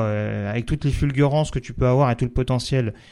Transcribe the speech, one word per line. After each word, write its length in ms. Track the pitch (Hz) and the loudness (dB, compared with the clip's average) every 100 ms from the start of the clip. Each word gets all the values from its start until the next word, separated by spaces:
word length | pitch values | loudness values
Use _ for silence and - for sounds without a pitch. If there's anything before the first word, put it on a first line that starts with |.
euh, 460 | 110 104 107 104 101 | 0 0 -2 -4 -4
avec 140 | 113 | -4
toutes 200 | 113 151 143 | -4 -2 0
les 40 | |
fulgurances 600 | - 143 135 143 151 151 | 0 0 2 2 2 0
que 80 | 127 | -4
tu 160 | - | -8
peux 120 | 120 127 | 0 2
avoir 240 | 127 139 | 4 4
et 60 | 139 | 2
tout 80 | |
le 60 | 123 | -2
potentiel 640 | - 127 127 - 135 113 - - | 0 0 -2 0 0 -2 -6 -18